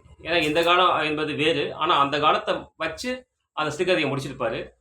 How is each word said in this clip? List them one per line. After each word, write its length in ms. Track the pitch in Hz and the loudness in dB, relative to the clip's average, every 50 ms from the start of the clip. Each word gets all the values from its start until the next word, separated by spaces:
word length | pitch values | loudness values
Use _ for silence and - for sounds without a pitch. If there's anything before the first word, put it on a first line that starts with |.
| _ - - - | _ -20 -20 -16
ஏன்னா 200 | - 156 170 170 | -6 -2 0 0
இந்த 220 | 156 151 151 170 165 | 2 2 2 2 4
காலம் 360 | 170 175 180 185 175 147 156 | 4 4 6 6 4 4 2
என்பது 340 | 151 151 151 151 156 147 151 | 0 -2 -2 -2 -2 -4 -2
வேறு. 400 | 127 151 165 165 139 165 180 - | 0 0 0 2 0 -2 -4 -4
ஆனா 260 | - 151 165 170 143 | -4 0 2 4 2
அந்த 200 | 139 139 147 147 | 2 2 2 2
காலத்தை 360 | 147 156 190 214 208 208 180 165 - - _ | 2 2 2 2 0 -2 -4 -4 -6 -12 _
வச்சு 520 | _ 160 160 - - - 247 254 254 - _ _ _ _ _ | _ -8 -8 -8 -8 -8 -8 -8 -8 -10 _ _ _ _ _
அந்த 240 | _ 147 151 151 147 | _ -6 -4 -4 -2
சிறுகதையை 360 | 151 185 175 180 165 151 135 | -2 0 0 2 2 2 0
முடிச்சிருப்பாரு. 580 | 139 135 131 147 127 - 123 117 123 143 113 - - _ | -2 -4 -6 -8 -8 -4 -4 -4 -4 -4 -8 -12 -16 _